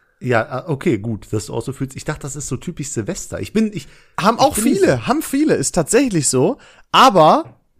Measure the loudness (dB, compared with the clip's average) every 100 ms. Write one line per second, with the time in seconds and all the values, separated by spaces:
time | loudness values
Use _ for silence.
0 | _ _ -2 0 0 -8 -6 -4 -2 -2
1 | -2 -8 -6 -8 -6 -8 -8 -8 -10 -8
2 | -10 -10 -10 -12 -8 -8 -8 -10 -8 -6
3 | -6 -8 -10 -10 -4 -2 -2 -4 -14 -20
4 | _ -2 0 2 2 2 0 2 2 2
5 | 0 -2 -2 0 2 0 0 -2 0 2
6 | 2 0 0 2 0 -2 -10 _ _ 4
7 | 6 8 6 6 0 _ _